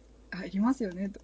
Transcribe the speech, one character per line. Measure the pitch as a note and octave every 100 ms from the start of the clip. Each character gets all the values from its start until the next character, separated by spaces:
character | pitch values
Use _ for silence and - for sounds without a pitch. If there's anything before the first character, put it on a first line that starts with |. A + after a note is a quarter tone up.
| - - -
あ、 | F3+ E3+
い |
り | F#3+
ま | A3+
す | C4+
よ | G3+
ね。 | F3 G3 -